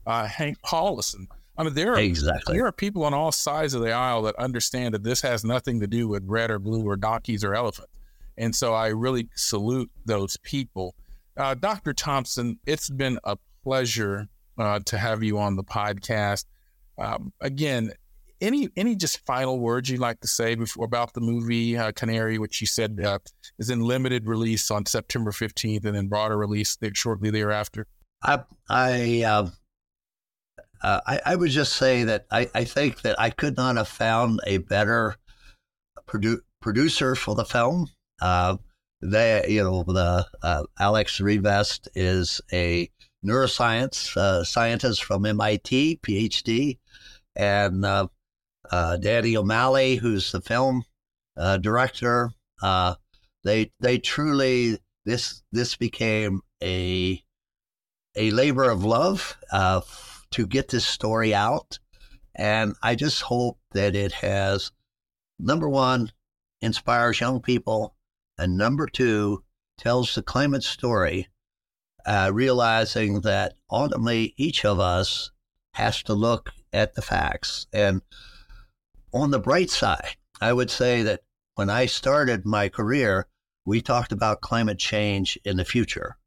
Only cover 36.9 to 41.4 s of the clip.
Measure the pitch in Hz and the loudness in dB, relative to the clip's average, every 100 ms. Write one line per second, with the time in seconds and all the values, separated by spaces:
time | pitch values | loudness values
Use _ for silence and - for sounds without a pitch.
36.9 | - 135 127 - 107 110 123 120 175 175 | 2 0 0 -2 -2 0 2 2 0 -4
37.9 | _ _ _ 90 90 90 92 - _ _ | _ _ _ 0 2 2 0 -8 _ _
38.9 | _ 90 107 117 107 - 107 95 92 85 | _ 0 4 4 4 2 2 2 0 2
39.9 | 92 87 90 87 - 87 78 73 - 101 | 2 4 2 -2 -4 -2 -2 -4 -2 2
40.9 | 107 104 - 98 107 | 2 0 0 2 2